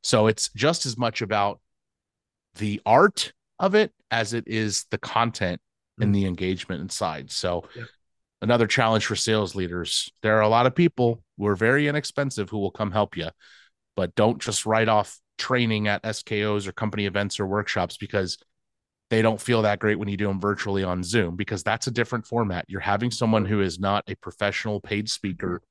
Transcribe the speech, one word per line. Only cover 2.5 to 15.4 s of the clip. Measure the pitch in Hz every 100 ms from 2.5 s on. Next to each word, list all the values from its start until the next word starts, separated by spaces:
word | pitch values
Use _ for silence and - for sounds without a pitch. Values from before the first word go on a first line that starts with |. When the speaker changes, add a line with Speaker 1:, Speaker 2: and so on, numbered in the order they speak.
| -
Speaker 1:
the | 107 101 -
art | 120 196 - - _ _ _
of | 190
it | 208 214 _ _
as | 117 107
it | 117 -
is | 110 107 95 -
the | 104
content | - 113 120 - 92 87 _ _ _ -
and | 107
Speaker 2:
Mm. |
Speaker 1:
the | 101 98
engagement | 90 92 92 - 87
inside. | 90 - 92 78 69
So | - 90 87 -
Speaker 2:
Yep. | - 117 _ _ _ _ _
Speaker 1:
another | 104 120 110
challenge | - 113 110 -
for | 104
sales | - 110 98 98
leaders. | 90 87 82 - - _
There | 110 110
are |
a | 107
lot | 113 127
of | 127
people | 170 - 120 113 _ -
who | 101
are | 95
very | 113 135 147
inexpensive | 147 - - 139 120 95
who | 107
will | 98
come | - 107
help | 101 101 -
you, | 80 _ - - _ _ _ -
but | 90
don't | - 107 107
just | - 104 107
write | 110 110
off | 107 101 - _
training | -